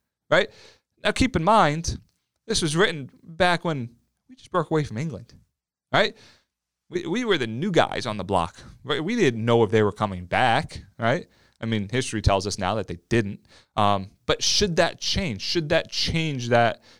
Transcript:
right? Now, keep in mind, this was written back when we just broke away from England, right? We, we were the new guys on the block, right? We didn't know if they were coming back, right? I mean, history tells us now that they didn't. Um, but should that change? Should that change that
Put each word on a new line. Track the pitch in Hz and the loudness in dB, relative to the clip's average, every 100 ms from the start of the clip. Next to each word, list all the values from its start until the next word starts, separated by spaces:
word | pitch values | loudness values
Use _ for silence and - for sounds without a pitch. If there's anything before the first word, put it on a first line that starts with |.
| _ _ - | _ _ 0
right? | 156 - - - _ _ _ | 0 0 -6 -20 _ _ _
Now, | - | -4
keep | - 254 175 | 0 0 2
in | |
mind, | 165 220 165 151 165 - - _ _ _ - | 2 4 4 2 -4 -8 -10 _ _ _ -6
this | 214 | -2
was | 170 | 0
written | 160 220 170 131 - | 2 2 0 -10 -16
back | - 165 180 170 | -12 0 2 2
when | 175 151 117 - _ _ _ | -2 -4 -6 -10 _ _ _
we | |
just | 254 - | -20 -6
broke | 180 151 | -4 0
away | 160 | 0
from | 139 110 | -2 -4
England, | 160 98 - - _ _ _ _ _ | -6 -8 -14 -20 _ _ _ _ _
right? | - 214 - - _ _ _ _ _ _ | 0 0 -2 -18 _ _ _ _ _ _
We, | 170 - | -8 -4
we | 208 | -4
were | 240 180 | 0 0
the | 117 | 0
new | 113 196 | -4 0
guys | 160 - 50 120 | 2 2 0 -6
on | 107 | -6
the | |
block, | 90 95 82 - - - | -2 0 -2 -6 -20 -14
right? | - 151 | -6 -4
We | 160 | -2
didn't | 240 165 117 | 0 2 2
know | 113 117 | 2 4
if | 110 | 4
they | 110 | 4
were | 104 | 2
coming | - 107 90 | 0 -4 -4
back, | 87 95 123 120 165 - - - | -2 2 2 2 -2 -10 -16 -4
right? | 117 156 - _ _ _ | -2 -2 -4 _ _ _
I | 113 | -4
mean, | 113 98 | -4 -2
history | 123 123 110 | -4 -4 -2
tells | 104 98 98 | 2 2 0
us | 92 | -2
now | 92 110 | -2 -2
that | - | -4
they | 87 - | -10 -2
didn't. | 113 101 104 _ - _ - | 0 0 -6 _ -20 _ 0
Um, | 104 101 95 - - | 2 0 -4 -8 -4
but | 151 | -2
should | - - 202 160 | 0 2 2 2
that | 170 - | 0 -2
change? | - 190 190 98 | -6 -4 -4 -6
Should | - 175 151 | -4 -4 0
that | 165 - | 0 -2
change | - - 165 160 139 120 | -4 -2 -2 -2 -4 2
that | 117 117 - _ - | 4 4 0 _ -20